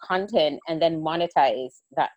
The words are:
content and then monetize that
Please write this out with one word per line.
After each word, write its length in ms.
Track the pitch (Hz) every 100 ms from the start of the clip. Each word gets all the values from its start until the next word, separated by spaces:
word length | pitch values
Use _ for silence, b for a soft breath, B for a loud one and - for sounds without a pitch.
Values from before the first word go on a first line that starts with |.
content 580 | - 185 202 226 151 143 -
and 120 | 160
then 200 | 165 165
monetize 800 | 156 170 170 165 135 127 127 - _ 147
that 140 | 143